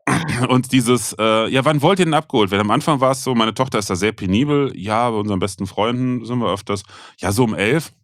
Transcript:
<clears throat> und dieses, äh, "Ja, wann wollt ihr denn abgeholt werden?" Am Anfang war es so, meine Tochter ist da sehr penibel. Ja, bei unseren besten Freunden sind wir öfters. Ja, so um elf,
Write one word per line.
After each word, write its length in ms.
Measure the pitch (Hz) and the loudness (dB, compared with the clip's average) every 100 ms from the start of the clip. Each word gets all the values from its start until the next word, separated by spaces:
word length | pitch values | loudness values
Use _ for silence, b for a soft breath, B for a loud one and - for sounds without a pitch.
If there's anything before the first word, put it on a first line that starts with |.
| - | -2
<clears throat> 420 | 95 - 117 127 | -2 -2 -2 2
und 220 | 127 123 | 0 2
dieses, 440 | 131 117 123 - - | 0 2 0 0 -2
äh, 320 | 110 110 110 | 2 2 2
"Ja, 160 | 127 139 | 2 2
wann 160 | 147 | 2
wollt 180 | 156 190 | 2 4
ihr 60 | 165 | 2
denn 80 | |
abgeholt 380 | 151 - 123 98 | 0 0 2 2
werden?" 100 | 101 | 2
Am 100 | 104 | 2
Anfang 280 | 123 160 139 | 2 2 2
war 120 | 131 | 2
es 120 | 131 | 0
so, 100 | 139 120 | -2 0
meine 180 | 110 | 0
Tochter 260 | 110 127 113 | 0 -2 -2
ist 100 | 98 | -2
da 60 | 90 | -2
sehr 160 | 107 | -2
penibel. 600 | 110 98 101 147 143 135 - | -2 -2 0 0 0 -2 -6
Ja, 340 | 95 110 120 | -4 -2 0
bei 80 | 107 | -2
unseren 220 | 104 98 | -4 -2
besten 280 | 101 - 95 | -4 -6 -8
Freunden 580 | - 113 123 127 123 113 | -2 -2 -2 -4 -4 -4
sind 140 | 123 | -4
wir 120 | 101 | -2
öfters. 320 | 95 - 101 - B B - | -4 -4 -6 -6 B B -8
Ja, 120 | 92 | -2
so 120 | 101 | 0
um 100 | 117 82 | 0 0
elf, 380 | 104 160 - _ | 0 -2 -4 _